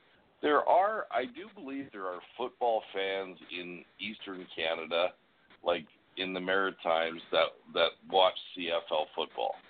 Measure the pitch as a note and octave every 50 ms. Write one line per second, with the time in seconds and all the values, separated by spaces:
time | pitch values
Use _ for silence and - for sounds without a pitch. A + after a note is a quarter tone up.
0 | _ _ _ _ _ _ _ _ - D3+ D3 - - - C#3 F3 F#3+ G#3+ A3 G#3
1 | - - - A#2 C3 B2+ A#2+ E3 G3 A3 - G#3 D#3 C3+ C3+ C#3 C#3+ C3+ - G2+
2 | F#2+ F#2 F2+ F2 - - - - B2 B2 - - B2 A#2+ A2+ G#2+ - - - G2
3 | G2 G2 G2 G2 F#2+ F#2 F2+ E2 - - E2 F2 F2 F2 F2 E2+ D2+ _ _ -
4 | G2 G#2+ G#2+ - - G2 F#2 F2+ F2+ - - E2+ E2 D#2+ E2 E2 D#2+ D#2+ E2+ E2+
5 | F2+ F2+ - _ _ _ _ _ _ _ - - - E2+ F2 E2+ D2+ - - _
6 | _ _ _ F#2 F#2+ F#2 F#2 F2+ F2+ F#2 F#2+ G2 F#2+ F#2+ - - - F2 D#2+ E2
7 | E2 E2 D#2+ E2+ - - F2 E2 E2 E2+ - - _ D#2+ D#2+ F2 E2 D#2+ - -
8 | - D#2+ G2 F#2+ F#2 F#2 - - - - - F2+ F2 E2 E2+ E2 - - D#2+ D#2
9 | D2+ - - E2 D2+ C#2+ - A#1+ A1 - - - -